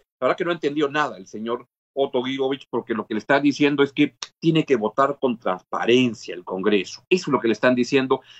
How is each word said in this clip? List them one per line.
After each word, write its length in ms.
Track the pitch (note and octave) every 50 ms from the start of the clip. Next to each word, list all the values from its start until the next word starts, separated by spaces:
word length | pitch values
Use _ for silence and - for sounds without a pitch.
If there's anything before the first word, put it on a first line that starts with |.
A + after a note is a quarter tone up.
| _ _ _ _
La 80 | B2+ C3
verdad 100 | D#3+ -
que 80 | F#3
no 60 | E3+
entendió 380 | F3 E3 - D3 D3 D3+ D3+ C#3+
nada 280 | C#3 D#3 D3 C3 G#2 F2+
el 80 | F#2+
señor 400 | - - G#2+ A2 A#2 A#2+ B2 B2+ _ _ _ _ _ -
Otto 300 | C3+ C#3 C3+ - B2+ B2
Gibovich, 440 | B2+ C3+ C3+ C3+ C3 C#3 C#3 - -
porque 240 | - A#2+ G#2+ - A#2
lo 120 | A2 G#2
que 100 | - A2+
le 40 | G#2+
está 220 | - - C#3 C#3+
diciendo 420 | C#3+ D3 C3 - D3 C#3+ D3 C#3 C#3
es 80 | C3+
que 240 | - - D3 C#3+ - _ - - _ _
tiene 240 | - E3 D#3+ D#3+ D3+
que 140 | - C#3 A#2
votar 420 | G#2 G#2+ - - C3+ C#3 C#3 -
con 180 | - C3 A#2 A2+
transparencia 960 | - G2 F#2 F2+ - _ - F2 F2 G2+ B2 B2+ B2+ B2 A2 - - - F2
el 120 | F2 -
Congreso. 580 | - F#2+ F#2+ F#2 G#2+ G#2 G2 F2+ - - - _ -
Eso 200 | F3+ F#3 - -
es 40 | C3+
lo 80 | A2+
que 80 | - A#2
le 40 | G#2+
están 220 | - - B2+ B2+
diciendo, 460 | B2 B2 - C#3 C3+ C3 C3 C3 - - - - -